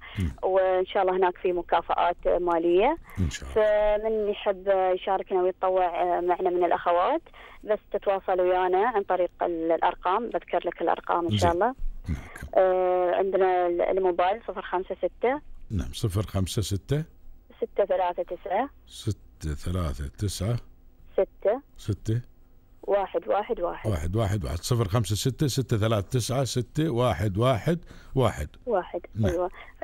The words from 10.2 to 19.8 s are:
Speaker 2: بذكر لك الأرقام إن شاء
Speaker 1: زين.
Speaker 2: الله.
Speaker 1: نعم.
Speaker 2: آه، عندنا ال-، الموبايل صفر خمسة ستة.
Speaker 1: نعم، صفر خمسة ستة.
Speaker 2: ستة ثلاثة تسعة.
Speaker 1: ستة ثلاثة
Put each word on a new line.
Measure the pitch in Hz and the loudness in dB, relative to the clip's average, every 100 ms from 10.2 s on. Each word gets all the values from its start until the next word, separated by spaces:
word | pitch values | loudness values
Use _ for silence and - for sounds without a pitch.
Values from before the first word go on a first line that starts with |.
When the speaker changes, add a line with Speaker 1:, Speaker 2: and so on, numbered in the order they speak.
| 240 | 0
Speaker 2:
بذكر | 170 - 175 175 | -4 -2 -2 -2
لك | - | -2
الأرقام | 170 170 - 180 | 0 0 0 0
إن | 170 - | 2 2
شاء | 175 | 4
Speaker 1:
زين. | 170 | 4
Speaker 2:
الله. | 226 262 - - - | 2 0 -4 -4 -6
Speaker 1:
نعم. | 76 - - - | -6 -8 -14 -2
Speaker 2:
آه، | - 185 185 180 180 180 | 2 4 4 2 2 2
عندنا | 185 196 190 190 180 175 | 0 0 2 2 2 2
ال-، | 175 - 190 | 2 2 2
الموبايل | 185 175 180 226 - | 2 2 2 0 -6
صفر | 190 | -10
خمسة | - 180 190 190 | -4 -4 -4 -4
ستة. | 175 - 233 294 - - - | -4 0 0 0 -4 -14 -6
Speaker 1:
نعم، | 95 62 | -6 -4
صفر | - 113 92 | -4 -2 -2
خمسة | - 98 92 - | -2 -2 -2 -2
ستة. | - 101 - 143 165 - - - - - | -4 -6 -2 -2 -4 -12 -20 -20 -20 -8
Speaker 2:
ستة | 240 - | -6 -2
ثلاثة | 202 185 180 175 | 0 2 0 -2
تسعة. | 170 180 - 190 277 - - | -6 -8 -4 -2 -2 -6 -20
Speaker 1:
ستة | - 110 - - - 78 | -10 -6 -8 -10 -10 -8
ثلاثة | 73 87 90 | -6 -4 -2